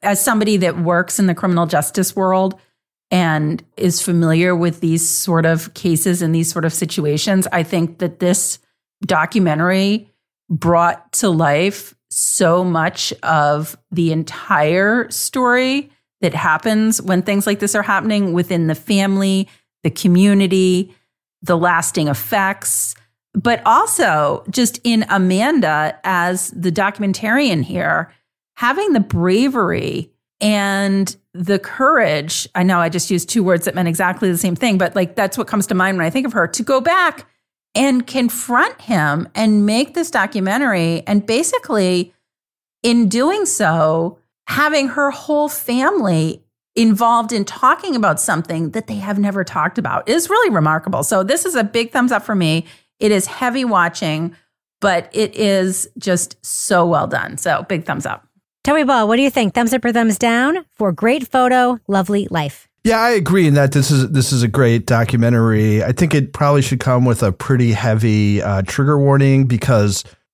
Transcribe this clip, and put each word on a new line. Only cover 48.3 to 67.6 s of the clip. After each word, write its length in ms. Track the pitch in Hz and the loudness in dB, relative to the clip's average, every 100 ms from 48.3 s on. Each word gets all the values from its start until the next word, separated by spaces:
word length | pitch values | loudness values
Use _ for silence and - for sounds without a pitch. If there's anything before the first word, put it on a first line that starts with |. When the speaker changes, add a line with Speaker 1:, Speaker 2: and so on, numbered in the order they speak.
| 165 160 165 165 | -2 -2 -4 -4
Speaker 1:
that 160 | 220 - | -6 -6
they 80 | |
have 240 | 208 196 202 | -8 -4 -2
never 240 | 202 196 | -2 -2
talked 340 | 170 165 156 - | -4 -2 -4 -4
about 320 | 135 - - | -4 -4 0
is 220 | 320 330 | -2 0
really 240 | 440 440 | 2 2
remarkable. 480 | 190 151 156 196 135 | 2 2 0 -2 -4
So 220 | - 196 | 0 0
this 200 | 190 339 | 0 -2
is 120 | 381 269 | -2 -2
a 80 | |
big 260 | 208 233 233 | -2 -2 -2
thumbs 220 | 277 247 | 0 0
up 100 | 214 | 0
for 140 | 220 202 | -2 -2
me. 280 | 160 160 160 - _ - | 0 0 -4 -14 _ -2
It 100 | 214 | 0
is 160 | 202 190 | 2 -2
heavy 380 | - 247 262 | -4 -4 -2
watching, 720 | 247 190 170 175 165 156 170 - _ _ _ - | 0 2 0 -2 -4 -4 -6 -8 _ _ _ -4
but 300 | 202 175 - | 0 0 -2
it 220 | - 208 | -4 -4
is 560 | - 208 196 185 185 - - | 0 0 2 0 -4 -8 -8
just 380 | 196 175 - - - | -2 -2 -2 -12 -12
so 400 | - - 180 170 | -8 0 2 2
well 220 | 151 - | 0 -2
done. 300 | 135 - - | -4 -6 -6
So 260 | 175 147 - | -4 -4 -4
big 160 | 170 | -6
thumbs 220 | - 139 - | -6 -6 -8
up. 180 | - _ _ _ _ | -10 _ _ _ _
Speaker 2:
Toby 220 | - 311 | 0 0
Ball, 240 | 277 254 214 | 2 2 2
what 80 | 233 | 2
do 60 | |
you 80 | 277 | 2
think? 220 | 262 208 | 2 0
Thumbs 220 | - 233 | 0 0
up 100 | 254 | 0
or 60 | 240 | 0
thumbs 260 | 233 226 196 | 0 0 2
down 480 | 240 233 269 302 - | 0 2 0 -2 -6
for 220 | - 202 | -4 -2
Great 340 | 156 226 285 247 | 0 0 0 0
Photo, 540 | 262 247 254 247 240 - | 0 2 4 2 -2 -2
Lovely 400 | 196 180 202 - | -2 0 -2 -2
Life? 380 | 165 143 - _ _ | -4 -4 -8 _ _
Speaker 3:
Yeah, 160 | 226 226 | 0 2
I 100 | 233 | 2
agree 360 | 220 147 190 160 | 2 2 4 4
in 80 | |
that 180 | 143 139 | 4 4
this 180 | 143 139 | 2 2
is, 200 | 139 123 | 2 2
this 200 | 139 120 | 0 0
is 120 | 131 | 2
a 60 | 120 | 0
great 380 | 139 120 117 - | 2 4 2 2
documentary. 960 | 117 117 120 117 120 113 107 107 107 | 0 2 2 2 4 2 2 2 2
I 100 | 95 | 0
think 220 | 123 170 | 0 2
it 200 | 151 131 | 2 0
probably 260 | - 143 143 | 0 2 2
should 200 | 135 127 | 2 -2
come 260 | 135 123 127 | 0 2 2
with 160 | 113 | 2
a 100 | 104 | 0
pretty 400 | 90 - 127 | -2 0 2